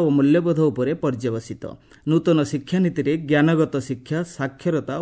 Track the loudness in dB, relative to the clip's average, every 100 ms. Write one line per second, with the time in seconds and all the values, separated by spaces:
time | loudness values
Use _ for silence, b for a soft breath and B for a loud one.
0 | 2 4 4 4 2 2 0 0 -2 -2
1 | -4 -2 -4 -4 -8 -12 -14 -16 b b
2 | 0 2 4 2 2 -4 -2 0 0 0
3 | -2 -2 0 2 4 4 0 -2 -6 -8
4 | -6 -6 -6 -6 -8 -6 -4 -2 -4 -4